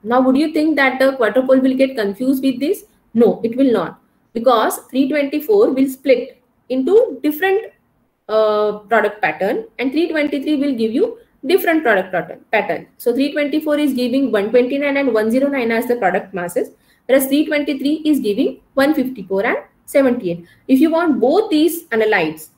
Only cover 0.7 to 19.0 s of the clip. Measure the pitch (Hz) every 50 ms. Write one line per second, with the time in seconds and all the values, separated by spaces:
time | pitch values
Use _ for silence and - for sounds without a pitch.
0.7 | 311 285 277 262 254 262 262 269 269 269 240 208 202 262 262 262 262 262 262 269
1.7 | 254 262 269 262 269 254 214 202 196 - 254 262 269 262 269 269 262 240 269 302
2.7 | 403 - - _ _ _ _ _ _ 226 233 208 - - - 226 226 254 277 269
3.7 | 226 196 170 - - _ _ _ _ _ _ _ _ 226 226 254 247 214 226 339
4.7 | - - - _ - 254 285 262 294 294 285 277 294 302 - - 440 - - 285
5.7 | 269 254 269 277 - - _ 277 254 - - - - _ _ _ _ _ _ _
6.7 | 247 262 262 262 370 440 508 427 294 240 - 302 302 302 370 381 381 415 453 -
7.7 | _ _ _ _ _ _ _ _ _ _ _ - 214 220 220 214 208 208 208 208
8.7 | 196 202 208 - 233 214 208 208 208 - - 160 156 - 185 196 247 427 440 -
9.7 | _ - 240 269 254 302 339 320 311 311 294 294 294 285 269 311 302 277 277 285
10.7 | 269 226 226 226 220 269 415 480 - - - _ _ _ - 262 339 381 - 370
11.7 | 330 320 - 240 214 190 185 190 - 175 165 170 - - - _ - 214 196 -
12.7 | 165 - 170 - _ _ - 247 240 240 269 285 285 302 294 285 285 311 302 302
13.7 | 294 294 302 285 254 247 247 247 233 269 277 240 208 208 196 220 233 247 247 247
14.7 | 277 277 294 285 277 277 277 269 220 220 214 220 226 262 269 285 277 269 240 226
15.7 | 226 226 247 247 240 240 202 185 175 202 202 - - 185 180 175 - 247 - -
16.7 | - _ _ _ _ _ _ - 247 277 269 262 269 294 311 302 311 294 285 294
17.7 | 294 269 254 285 302 320 311 302 302 262 202 208 202 208 294 427 539 - _ _
18.7 | _ 277 269 285 311 -